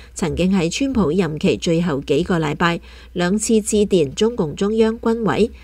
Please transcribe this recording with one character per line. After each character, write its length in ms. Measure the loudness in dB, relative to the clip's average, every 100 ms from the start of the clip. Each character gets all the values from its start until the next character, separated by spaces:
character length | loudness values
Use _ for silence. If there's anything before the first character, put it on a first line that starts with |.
| -18
曾 200 | -6 -4
經 160 | 0 2
喺 200 | 2 0
川 240 | -2 -2
普 160 | 0 2
任 280 | 2 0 0
期 200 | 0 0
最 240 | 0 0
後 180 | 0 -2 0
幾 160 | 0
個 160 | 0 0
禮 160 | -2
拜 260 | 0 -2 -2 -8 -20 -10
兩 240 | -2 0 0
次 240 | 2 0
致 240 | 2 0
電 300 | 2 2 2
中 200 | 0 0
共 220 | 0 -4 -2
中 200 | -2 2
央 220 | 0 0
軍 260 | -2 0
委 260 | 0 0 0 -2